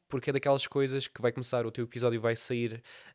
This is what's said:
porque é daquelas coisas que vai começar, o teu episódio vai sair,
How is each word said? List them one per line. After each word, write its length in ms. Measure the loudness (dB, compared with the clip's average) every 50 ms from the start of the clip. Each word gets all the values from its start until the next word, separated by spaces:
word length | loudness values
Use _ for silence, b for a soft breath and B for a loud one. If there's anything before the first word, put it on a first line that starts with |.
| _ _
porque 220 | -6 -4 -2 0
é 20 | 0
daquelas 340 | 2 4 4 4 4 2
coisas 400 | 0 0 0 2 2 0 -2 -4
que 160 | -6 -8 -2 0
vai 80 | 0
começar, 340 | 0 0 -2 0 0 0 0
o 60 | -2
teu 140 | -2 -4 -6
episódio 360 | -6 -4 0 2 2 2 2
vai 140 | 2 0 0
sair, 480 | 0 0 -2 0 0 0 -2 -4 -6 b b b b b b b